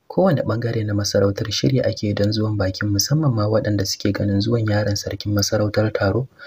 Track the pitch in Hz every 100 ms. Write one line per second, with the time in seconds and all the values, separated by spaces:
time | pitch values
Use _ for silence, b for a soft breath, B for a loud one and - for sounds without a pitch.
0 | - - 190 143 - 113 113 113 104 101
1 | 101 104 101 101 107 - 135 127 107 107
2 | 107 101 101 110 110 104 95 - 104 101
3 | - 147 151 113 104 110 107 101 98 -
4 | 104 98 101 98 110 117 107 104 104 101
5 | - 101 104 101 101 107 107 110 107 -
6 | 101 107 135 B